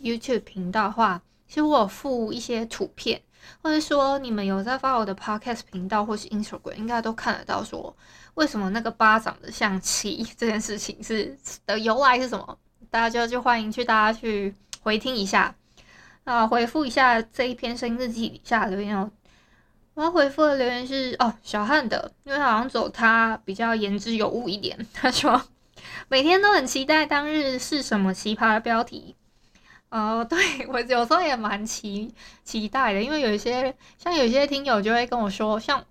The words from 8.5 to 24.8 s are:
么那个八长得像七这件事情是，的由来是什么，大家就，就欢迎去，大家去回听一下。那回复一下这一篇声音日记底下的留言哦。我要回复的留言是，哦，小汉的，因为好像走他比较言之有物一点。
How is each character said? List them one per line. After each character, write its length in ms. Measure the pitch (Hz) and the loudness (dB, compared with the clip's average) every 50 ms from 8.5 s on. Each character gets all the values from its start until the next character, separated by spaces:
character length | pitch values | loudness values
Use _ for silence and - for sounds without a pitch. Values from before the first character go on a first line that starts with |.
| - | 0
么 120 | 214 196 185 | -2 -2 -2
那 100 | 202 233 | -2 -4
个 100 | 226 226 | -4 -4
八 300 | 220 - 220 214 214 226 | 0 4 4 6 4 4
长 180 | 226 - - - | 2 -4 -10 -10
得 100 | - - | -12 -12
像 280 | 220 - 233 202 190 185 | -6 -4 -2 -2 -2 -2
七 440 | - - - - - 202 - - 226 - - | -2 -2 -4 -2 -2 -4 -6 -6 -8 -8 -6
这 100 | - 240 | -4 -2
件 120 | 226 214 220 | -2 -2 -2
事 180 | 214 - 208 | -4 -6 -6
情 260 | 214 - - - - 214 | -8 -8 -10 -10 -10 -8
是， 340 | - 220 202 202 - 277 - - - - - _ | -6 -4 -4 -4 -6 -8 -14 -16 -16 -16 -10 _
的 120 | - 208 | -4 -2
由 220 | 220 220 226 220 254 | 0 2 2 4 4
来 180 | 277 262 247 247 | 6 6 6 4
是 100 | 262 240 | 2 -2
什 80 | 247 190 | -4 -6
么， 180 | - - - - _ _ _ _ 226 - | -8 -10 -16 -18 _ _ _ _ -10 -4
大 120 | - 226 | -2 0
家 80 | 233 233 | 0 0
就， 180 | 233 240 233 | 0 0 -2
就 140 | 233 247 247 | -2 -2 0
欢 200 | 233 254 240 226 | 2 2 2 2
迎 80 | 214 220 | 0 -4
去， 140 | 220 247 240 | -4 -2 0
大 100 | 240 220 | 2 4
家 240 | 220 214 220 226 | 4 4 4 2
去 380 | 220 240 226 208 202 196 196 202 - _ _ - - | 0 -4 -4 -2 -2 -4 -4 -6 -10 _ _ -16 -6
回 160 | - 220 214 | -2 -2 -2
听 160 | 220 - 240 208 | -2 -2 -4 -4
一 120 | 202 196 | -4 0
下。 280 | 196 226 196 - - - _ _ _ _ - - - - - - - - _ - | 2 4 4 4 2 -2 _ _ _ _ -20 -20 -20 -20 -20 -20 -20 -20 _ -6
那 220 | 262 240 233 220 | 0 2 2 4
回 220 | 226 - 240 233 | 4 4 2 2
复 180 | 233 - 311 294 | 2 0 0 0
一 40 | 247 | 0
下 300 | 226 285 262 247 233 226 | 4 4 6 6 6 4
这 260 | 220 - - - 247 | 0 -2 -2 -2 -2
一 100 | 254 240 | -2 -2
篇 200 | - 262 233 240 | -4 -6 -6 -6
声 140 | - 254 233 | -4 -4 -4
音 80 | 233 | -4
日 100 | 247 254 | -4 -4
记 220 | 233 233 226 226 - | -4 -4 -4 -4 -6
底 100 | - - - | -6 -10 -4
下 220 | - 240 220 196 | 0 0 0 2
的 60 | 214 | 0
留 100 | 185 196 | -2 -4
言 140 | 208 202 214 | -4 -2 -2
哦。 140 | 196 196 214 - _ _ _ _ _ _ _ _ _ _ _ _ _ _ _ - | -2 -4 -4 -8 _ _ _ _ _ _ _ _ _ _ _ _ _ _ _ -6
我 80 | 302 311 | -2 -2
要 80 | 339 | 2
回 180 | 349 330 277 277 | 4 4 2 4
复 140 | 277 311 311 | 4 2 4
的 120 | 294 277 | 4 4
留 120 | 269 247 | 2 0
言 180 | 247 247 247 254 | 0 -2 -2 -4
是， 300 | 254 269 269 262 254 - | -4 -4 -2 -2 -2 0
哦， 160 | - 247 226 - - | 0 0 0 -2 -4
小 240 | - - - 208 208 | -8 -6 -4 -2 0
汉 240 | 233 294 302 269 214 | 2 2 2 2 0
的， 220 | - - - - - _ - | -2 -4 -6 -8 -14 _ -8
因 80 | 277 | -4
为 60 | 277 294 | -2 0
好 120 | 285 254 | 2 2
像 180 | 214 220 247 269 | 2 2 0 0
走 180 | - 233 208 | -2 -2 -2
他 480 | - - - 233 220 226 226 226 226 220 214 - | -2 -2 2 4 4 6 4 4 2 0 -4 -6
比 120 | - 190 | -8 -4
较 180 | 226 233 226 226 | -2 0 0 0
言 240 | 226 208 202 202 | 0 0 0 -2
之 180 | 202 208 226 226 | -2 -2 -2 0
有 140 | 214 208 202 | 0 0 0
物 180 | - 233 240 | -2 -4 -4
一 80 | 170 202 | -4 -6
点。 220 | 202 - - - - | -6 -6 -8 -8 -10